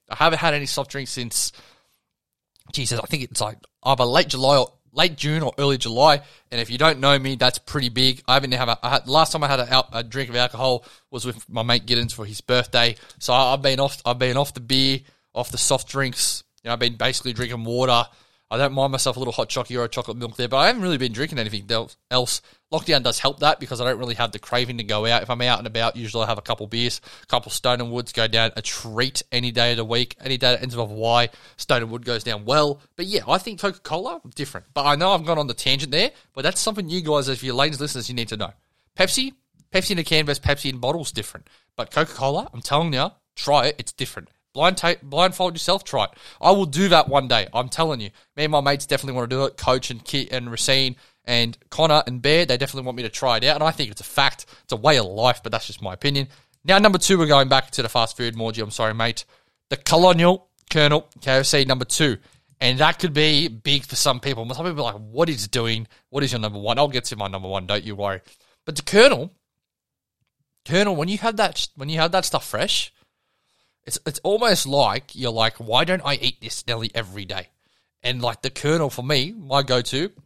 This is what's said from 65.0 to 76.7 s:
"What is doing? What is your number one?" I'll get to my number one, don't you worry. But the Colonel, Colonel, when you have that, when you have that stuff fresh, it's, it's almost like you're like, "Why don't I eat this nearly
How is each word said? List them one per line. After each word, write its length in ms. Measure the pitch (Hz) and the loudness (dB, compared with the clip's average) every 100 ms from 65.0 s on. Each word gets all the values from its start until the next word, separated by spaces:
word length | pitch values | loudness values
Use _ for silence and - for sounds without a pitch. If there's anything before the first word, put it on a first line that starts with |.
"What 280 | 107 120 170 | -10 -2 0
is 180 | 131 104 | -2 -4
doing? 400 | 127 113 113 110 _ _ | -2 0 -2 -6 _ _
What 140 | 135 | -4
is 80 | 135 | -2
your 100 | 117 | -2
number 160 | 107 104 | -4 -4
one?" 220 | 104 120 | -2 2
I'll 80 | 143 | 2
get 180 | 127 - | 0 -6
to 100 | 104 | -6
my 120 | 98 | -6
number 200 | 95 95 | -6 -6
one, 200 | 95 90 | -6 -2
don't 160 | 104 | -4
you 120 | 104 101 | -4 -6
worry. 260 | 101 95 - _ _ _ - | -4 -4 -10 _ _ _ -10
But 120 | 147 | -10
the 40 | |
Colonel, 500 | - 208 269 156 170 - _ _ _ _ _ _ _ _ _ _ _ _ - | 2 6 6 6 -4 -14 _ _ _ _ _ _ _ _ _ _ _ _ -2
Colonel, 300 | 170 208 165 | 2 2 0
when 120 | 170 | -2
you 120 | 208 | -2
have 180 | 233 214 | -2 0
that, 300 | 190 - - - | 0 0 -6 -8
when 140 | 139 | -6
you 100 | 160 | 0
have 120 | 165 | 2
that 120 | 185 - | 2 0
stuff 220 | 147 - | -2 -4
fresh, 440 | 107 156 - - - _ _ _ _ _ _ _ _ - | -2 0 0 -2 -10 _ _ _ _ _ _ _ _ -10
it's, 120 | - 156 | -8 -6
it's 140 | 143 | -4
almost 480 | - 214 233 180 135 | 0 2 2 2 2
like 480 | 139 113 110 - - | 2 2 2 -6 -6
you're 160 | 123 | -4
like, 260 | 113 113 - | 2 0 0
"Why 260 | 113 123 | 0 2
don't 180 | 165 185 | 2 0
I 120 | 143 139 | -2 -2
eat 260 | 131 - | -2 -4
this 240 | 110 - | -10 -10
nearly 260 | - | -6